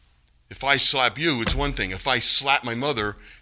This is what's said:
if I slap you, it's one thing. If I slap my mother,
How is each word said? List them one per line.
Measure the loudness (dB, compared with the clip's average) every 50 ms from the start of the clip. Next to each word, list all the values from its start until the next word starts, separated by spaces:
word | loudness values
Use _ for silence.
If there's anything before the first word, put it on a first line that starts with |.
| _ _ _ _ _ _ _ _ _ _
if | -14 -6 0
I | 0 2 4
slap | 6 4 4 4 2 0 0 0
you, | -2 -2 -2 -2
it's | -2 -2 -2
one | -2 -2 -4 -4
thing. | -4 -6 -6
If | -6 -6 -4 -2
I | 0 2
slap | 2 2 2 2 2 2 0 0 0
my | -4 -6
mother, | -4 -4 -2 -2 -2 -4 -4 -6 -8 -16 -20 -20 -20